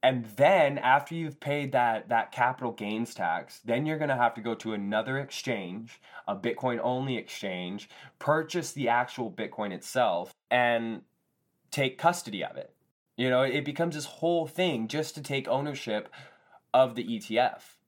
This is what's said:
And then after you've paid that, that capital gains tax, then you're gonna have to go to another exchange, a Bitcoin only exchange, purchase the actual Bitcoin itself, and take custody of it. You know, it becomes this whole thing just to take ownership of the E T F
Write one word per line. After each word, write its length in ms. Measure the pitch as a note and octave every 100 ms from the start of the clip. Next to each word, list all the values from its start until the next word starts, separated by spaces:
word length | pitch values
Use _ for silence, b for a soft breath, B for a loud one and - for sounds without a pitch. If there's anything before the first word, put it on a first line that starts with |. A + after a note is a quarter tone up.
And 220 | C3 C3 A2 G#2
then 400 | D3 F#3+ D3 C#3
after 360 | B2 C#3 -
you've 280 | E3 D#3+ C#3
paid 320 | D3 D3 C#3
that, 340 | B2+ A#2+ A2 -
that 240 | A#2 A2+
capital 400 | - B2 C3 B2
gains 420 | G#2 G#2 A2 A#2
tax, 460 | - E2+ E2+ E2 - -
then 200 | A#2+ D3+
you're 120 | D#3
gonna 180 | D3+ B2+
have 180 | A#2+ A2+
to 60 |
go 140 | A2 A2
to 160 | A2
another 460 | G#2 G2+ G#2+ A2 C3+
exchange, 840 | C#3 - - A2+ F#2 G2 A#2 - B B -
a 120 | G2
Bitcoin 420 | A#2+ - C3 A#2+
only 360 | A#2+ B2+ C3+ A#2+
exchange, 720 | - - G2+ F2+ F2+ G2+ - B B B
purchase 540 | - D#3 D#3+ F3+ C#3+
the 160 | C#3+ B2
actual 420 | A#2+ B2 - A#2
Bitcoin 420 | F2+ G#2+ - G#2
itself, 640 | F#2 - C3 A#2 F2 F2+ - _
and 520 | B2 B2 A#2 A2+ A2 _ _ _ _ _ _ _
take 280 | - C3 C3
custody 480 | E3 F3 - G2+ D2+
of 100 | -
it. 180 | - _ _ _ _ -
You 120 | B2+
know, 120 | B2+
it 240 | C3 C3+ C#3
becomes 280 | C#3 E3+
this 120 | D3+ -
whole 420 | - E3 E3+ D#3+
thing 400 | - F3+ B2+ A2
just 280 | D3 D#3 -
to 60 |
take 280 | C#3 C3+ C3+
ownership 580 | C3 D3 C3+ - G#2+ - B B B B B _
of 220 | A#2+ C3 A#2+
the 180 | G#2
E 60 | A2+
T 180 | - A2
F 400 | B2 - - _